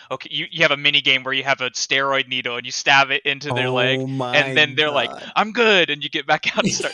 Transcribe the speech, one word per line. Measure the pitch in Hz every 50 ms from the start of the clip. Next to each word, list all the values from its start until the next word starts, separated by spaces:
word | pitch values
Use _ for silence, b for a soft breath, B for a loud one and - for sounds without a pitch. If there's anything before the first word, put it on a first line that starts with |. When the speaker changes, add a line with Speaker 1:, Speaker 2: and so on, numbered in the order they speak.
| B B
Speaker 1:
"Okay," | 131 131 - -
you, | 160 147 160 -
you | 170 160 165
have | 156
a | 143 139
mini | 147 147 147 143
game | 127 143 131 131 127
where | 131 135
you | 135 131
have | 139 135 -
a | 127 123
steroid | - - - - 139 135 139 139 135 135 131 123
needle | 127 127 120 127 120 120
and | 123
you | 127
stab | 123 - - 156 139 139 139 131
it | 139 143 -
into | 143 139 139 143 147 131
their | 123 131 127
leg, | 127 127 120 127 135 135
Speaker 2:
Oh | 131
Speaker 1:
and | 135 135 135 131 123 127 147 143 135 131 151
then | 151 147
Speaker 2:
my | 127
Speaker 1:
they're | 139 156 151
like, | 147 135 120 117
Speaker 2:
God. | - - - - -
Speaker 1:
"I'm | 160 202 214 202
good," | 240 233 220 208 185 165 156
and | 147 147 147
you | 147
get | - 160 135 147
back | 156 156 - - - 220
out | 202
and | 190 -
start, | - - -